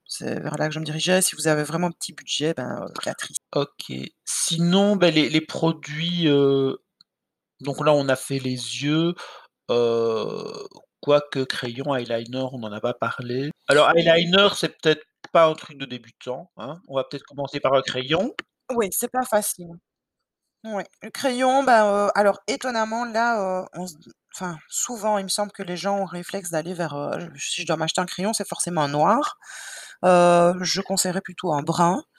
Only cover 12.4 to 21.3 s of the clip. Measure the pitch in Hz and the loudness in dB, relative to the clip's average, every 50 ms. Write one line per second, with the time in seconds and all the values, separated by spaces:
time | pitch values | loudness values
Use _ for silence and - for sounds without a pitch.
12.4 | 131 127 131 123 110 104 104 110 - 120 120 - 117 117 - - 123 120 123 131 | -6 -6 -8 -8 -10 -8 -8 -4 -4 -4 -4 -2 -4 -4 -4 -6 -6 -6 -4 -4
13.4 | 139 151 - _ _ - 139 147 143 135 165 170 165 165 165 170 170 170 180 196 | -4 -6 -8 _ _ 2 4 6 6 6 6 4 6 6 6 4 4 4 4 6
14.4 | 202 196 - - 170 156 - _ - 156 156 151 - _ _ _ - - - 170 | 6 6 4 0 -4 -6 -4 _ 2 2 2 2 -2 _ _ _ -6 2 4 6
15.4 | 165 160 156 - - - 143 139 139 131 127 123 - - - - - - 127 - | 6 6 4 0 -8 -16 -12 -12 -10 -10 -10 -12 -14 -16 -20 -14 -10 -10 -8 -10
16.4 | 190 _ _ 113 110 131 156 175 _ - 139 135 127 - - 139 - - 139 143 | -10 _ _ -14 -12 -12 -12 -12 _ -6 -4 -4 -4 -4 -6 -12 -12 -12 -10 -8
17.4 | 139 135 - 139 - 131 139 135 131 - - 131 127 131 156 175 214 285 - - | -8 -6 -4 -2 0 2 2 2 2 0 -4 -6 -2 0 0 0 0 -2 -6 -10
18.4 | - _ _ _ _ - 247 233 214 185 - - 240 240 - 254 247 - 214 208 | -16 _ _ _ _ -6 -2 -2 -2 -2 -2 -4 -6 -4 -4 -4 -2 0 0 0
19.4 | 208 - - - 175 170 170 175 _ _ _ _ _ _ _ _ _ _ _ _ | 0 -2 -6 -8 -12 -16 -18 -20 _ _ _ _ _ _ _ _ _ _ _ _
20.4 | _ _ _ _ - 220 214 196 175 - _ - - - - - - 269 | _ _ _ _ -12 -8 -6 -6 -8 -8 _ -18 -16 -14 -8 -4 -2 -2